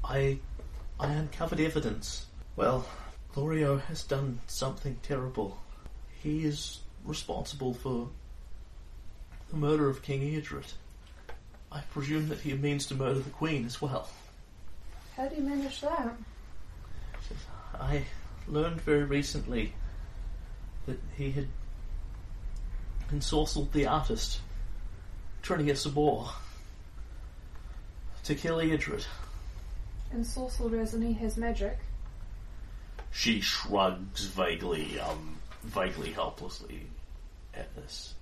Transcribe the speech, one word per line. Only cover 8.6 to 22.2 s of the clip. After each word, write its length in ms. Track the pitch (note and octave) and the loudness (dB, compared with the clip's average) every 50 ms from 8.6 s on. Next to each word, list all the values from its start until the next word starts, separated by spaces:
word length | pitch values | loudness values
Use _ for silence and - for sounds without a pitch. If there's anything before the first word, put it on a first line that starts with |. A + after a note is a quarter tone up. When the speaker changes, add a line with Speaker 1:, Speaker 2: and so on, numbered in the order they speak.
| - - - - - - - - - - - - - - - - - - | -8 -10 -12 -12 -12 -12 -12 -8 -8 -8 -8 -8 -12 -12 -10 -12 -6 -2
Speaker 1:
the 80 | - D#3 | 0 4
murder 320 | D3 C#3+ D#3 D3+ D3+ C#3 | 6 6 8 8 8 6
of 120 | C3 C3 - | 6 2 -2
King 180 | - C#3 C3+ | -2 0 2
Eadred. 440 | C#3 D3 D#3 D#3 D3 - C#3 C#3 C#3 - - - - - - - - - - - - - - - - - - - - - | 2 2 2 0 -2 -2 -6 -8 -6 -6 -8 -10 -10 -10 -14 -14 -16 -16 -16 -16 -10 -8 -8 -8 -8 -14 -14 -16 -14 -8
I 80 | - D3 C#3 - | -8 -6 -6 -4
presume 380 | - D3 C#3 C#3 D#3 D#3 D#3 D#3 | -2 -2 0 2 2 2 4 2
that 100 | D3+ - | 0 0
he 120 | - D3 C3+ | -2 -2 0
means 320 | C#3 C#3 D3 C#3+ C#3+ - - | 2 4 4 4 4 0 0
to 60 | C#3 | 0
murder 240 | C3 C3+ B2+ C#3 C3+ | 2 2 4 4 2
the 100 | C3+ C#3+ | 0 -2
Queen 340 | - - D#3 D#3+ D3+ C#3 A#2 | -2 0 2 2 2 2 0
as 160 | A#2+ - - | -2 -2 -2
well. 260 | D3+ C#3 C3 - - - - - - - - - - - - - - - - - - - - - - - - - | -2 0 0 0 -2 -4 -10 -12 -16 -16 -16 -16 -16 -16 -16 -8 -6 -6 -6 -4 -6 -8 -8 -8 -12 -10 -4 -2
Speaker 2:
How 100 | C4 C4+ | -2 -2
do 80 | E4 | 0
you 60 | D4+ | 0
manage 400 | C#4 C4+ C#4+ C#4 C4+ C4+ - - | 0 2 2 2 0 0 -2 0
that? 320 | - D4 E4 D#4+ B3 A#3 A#3 A#3 A3+ - - - - - - - - - - - - - - - - - - - - - - - - - - - - - - | 0 2 2 4 2 0 -2 -4 -10 -10 -10 -12 -10 -6 -4 -4 -4 -4 -6 -10 -6 -4 -4 -4 -4 -4 -4 -4 -4 -4 -6 -6 -6 -6 -8 -8 -6 -6 -4
Speaker 1:
I 300 | - - C3+ C#3+ C#3+ C3 - - - - - - - - - | -2 2 4 4 4 2 0 -2 -4 -6 -6 -8 -8 -6 0
learned 340 | D3 D3+ D#3 E3+ E3 D#3+ | 2 2 4 2 2 0
very 220 | - D3+ D3+ D3 D3 | 4 6 6 6 6
recently 680 | C#3 C#3 C#3+ C#3+ - - D3+ - A#2+ B2 A#2 G#2+ - - - - - - - - - - - - - - - - - - - - - - - - | 6 4 4 4 2 0 -2 0 2 2 2 2 2 0 -2 -2 -2 -2 -4 -6 -6 -6 -4 -4 -4 -4 -4 -4 -8 -8 -8 -8 -6 -4 -2 -2
that 140 | - B2 - - - - - | 0 -2 -2 -2 -6 -4 -2
he 140 | C#3 C3+ | 0 2
had 160 | C3 C#3 - - - - - - - - - - - - - - - - | 2 2 0 0 -2 -2 -4 -4 -4 -4 -4 -4 -2 -2 -4 -4 -6 -6